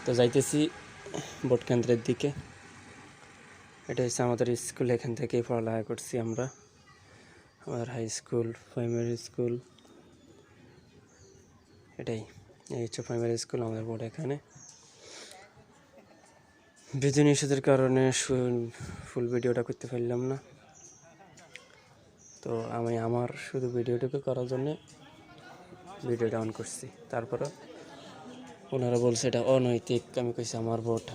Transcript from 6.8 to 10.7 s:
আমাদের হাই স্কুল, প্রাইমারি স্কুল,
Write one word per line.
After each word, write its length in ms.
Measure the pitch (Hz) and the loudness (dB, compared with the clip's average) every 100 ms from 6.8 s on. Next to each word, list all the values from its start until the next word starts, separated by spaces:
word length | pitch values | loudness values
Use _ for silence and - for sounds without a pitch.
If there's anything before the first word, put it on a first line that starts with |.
| - - - - - - - _ | -20 -20 -20 -20 -20 -20 -20 _
আমাদের 240 | - 123 117 | -6 -6 -4
হাই 100 | 123 113 - | -4 -4 -6
স্কুল, 300 | - 120 113 113 - | -2 -2 -2 -6 -8
প্রাইমারি 460 | - 117 117 117 117 - | -4 0 0 0 -4 -6
স্কুল, 260 | - 120 120 - - - - - - - - - - - | -2 -2 -2 -8 -20 -20 -20 -20 -20 -20 -20 -20 -20 -20